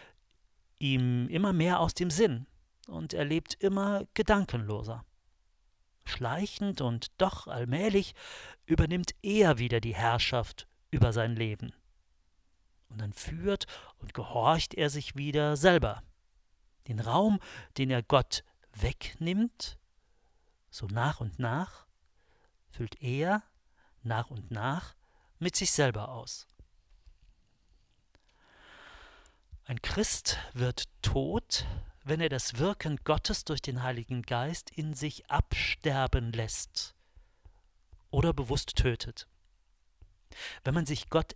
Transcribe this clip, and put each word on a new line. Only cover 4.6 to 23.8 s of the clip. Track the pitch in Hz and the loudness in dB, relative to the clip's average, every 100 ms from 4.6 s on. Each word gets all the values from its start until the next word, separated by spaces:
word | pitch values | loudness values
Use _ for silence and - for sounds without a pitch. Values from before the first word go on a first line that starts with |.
| 104 104 110 113 - _ _ _ _ _ _ _ _ _ - | -4 -4 -6 -10 -14 _ _ _ _ _ _ _ _ _ -10
Schleichend | - 120 143 202 - 202 - | -4 -2 -2 -4 -2 -4 -2
und | 127 117 - - | 0 -2 -4 0
doch | 185 - - | 0 0 -8
allmählich | 123 120 139 208 196 190 - - - - - - | -4 -2 0 2 2 0 -6 -18 -16 -18 -10 0
übernimmt | 160 160 180 175 - | 4 4 2 -2 -4
er | 202 208 190 123 | 2 6 6 6
wieder | 120 117 | 2 2
die | 113 95 | 0 0
Herrschaft | 117 117 - 123 113 - - _ _ | 2 2 2 0 -2 -6 -20 _ _
über | - 120 | 4 4
sein | 113 113 113 | 4 0 0
Leben. | 113 107 127 - _ _ _ _ _ _ _ _ _ _ - | -2 -4 -10 -14 _ _ _ _ _ _ _ _ _ _ -16
Und | 107 | -8
dann | 107 | -8
führt | 101 - 160 185 196 - - - - | -8 -8 -4 -2 -2 -4 -14 -18 -16
und | - | -12
gehorcht | - 107 120 113 160 - | -10 -4 2 4 4 2
er | - 151 | 0 0
sich | 143 - 135 | 0 -6 -6
wieder | 143 147 151 147 | -2 2 2 6
selber. | 175 175 120 104 - _ _ _ _ _ _ _ - | 8 8 6 -2 -10 _ _ _ _ _ _ _ -8
Den | 110 | -4
Raum, | 110 139 214 196 - - - - | 2 4 6 4 0 -18 -10 -2
den | 135 | 0
er | 127 | 0
Gott | 117 139 120 - - _ _ | 4 4 4 -2 -6 _ _
wegnimmt, | - 117 - - - 165 190 233 - - - _ _ _ _ _ _ _ _ _ | -4 -4 -2 -10 -4 0 2 0 -2 -14 -14 _ _ _ _ _ _ _ _ _
so | - 104 | -12 -6
nach | 110 131 151 | 0 0 0
und | 113 - | -6 -4
nach, | 120 127 185 - - _ _ _ _ _ _ _ _ | -2 -2 -4 -10 -20 _ _ _ _ _ _ _ _
füllt | - 117 - | -10 -10 -6
er | 127 131 165 208 - _ _ _ | -4 0 2 0 -2 _ _ _